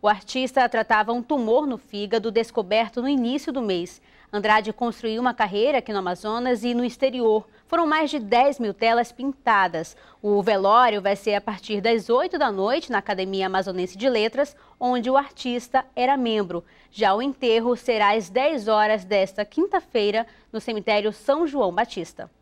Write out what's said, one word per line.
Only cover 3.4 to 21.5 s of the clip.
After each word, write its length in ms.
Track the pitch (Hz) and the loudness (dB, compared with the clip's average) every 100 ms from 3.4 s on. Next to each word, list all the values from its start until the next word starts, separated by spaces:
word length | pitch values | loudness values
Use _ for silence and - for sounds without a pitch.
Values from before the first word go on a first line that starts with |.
| 302 | -4
do 100 | 269 | -4
mês. 400 | 220 180 175 - _ _ _ | -2 -2 -4 -12 _ _ _
Andrade 400 | 208 208 214 214 | -4 2 2 2
construiu 500 | - 240 - 226 220 | -4 -6 -4 -6 -2
uma 120 | 247 | -2
carreira 460 | 247 208 202 240 277 | -2 -2 0 0 0
aqui 120 | - | -2
no 80 | 202 | -6
Amazonas 640 | 185 180 214 226 247 247 | -4 -6 -6 -4 -2 -2
e 100 | 240 | -2
no 120 | 240 247 | -2 -4
exterior. 600 | 240 269 247 226 214 - _ _ | -2 -2 0 2 2 -2 _ _
Foram 200 | 339 330 | 0 2
mais 220 | 311 302 | 0 0
de 100 | 302 | -4
dez 400 | 208 233 277 285 | 0 4 4 2
mil 140 | 220 | -6
telas 380 | 196 226 233 233 | 0 2 2 0
pintadas. 840 | - 269 269 - 208 185 165 170 - - _ | -6 -8 -4 2 2 2 -2 -8 -14 -20 _
O 200 | 208 202 | 0 0
velório 600 | 196 202 196 226 247 208 | 2 2 4 6 4 2
vai 140 | 190 202 | -2 -2
ser 200 | 214 202 | 0 -2
a 60 | |
partir 400 | 208 202 - 208 | -4 -10 -6 -2
das 280 | 208 233 196 | 0 0 2
oito 280 | 240 359 339 | 0 0 0
da 140 | 269 | -2
noite 400 | 196 202 285 - | 0 0 -2 -2
na 80 | 220 | -4
Academia 480 | - 190 190 190 190 | -2 -4 -4 -2 -2
Amazonense 500 | 190 190 185 180 190 | -2 -4 -4 -6 -2
de 100 | 262 | 0
Letras, 480 | 233 214 247 285 _ _ _ | 2 0 -2 -4 _ _ _
onde 300 | 247 247 233 | -2 0 2
o 80 | 269 | 0
artista 680 | 277 - 254 240 233 262 254 - | 0 -10 -6 -6 -2 -2 -2 -2
era 200 | 254 277 | 0 2
membro. 480 | 240 220 190 170 - _ _ | 2 0 -2 -6 -10 _ _
Já 220 | - 208 | 0 2
o 80 | 202 | 2
enterro 540 | 269 262 247 226 233 233 | -2 -2 2 2 2 -2
será 400 | - 220 202 214 | -2 2 4 2
às 140 | 180 | 0
dez 380 | 196 285 302 208 | 0 0 0 0
horas 360 | 214 214 214 | 2 2 0
desta 400 | 185 202 190 - | 0 0 0 -2
quinta-feira, 840 | 208 - 392 381 - 233 208 214 226 _ _ | -6 -2 0 -2 -2 -2 0 0 -4 _ _
no 100 | 220 | -10
cemitério 500 | - 220 202 208 214 | -6 -6 0 0 0
São 360 | 202 - 285 | -4 -2 0
João 260 | 330 | 0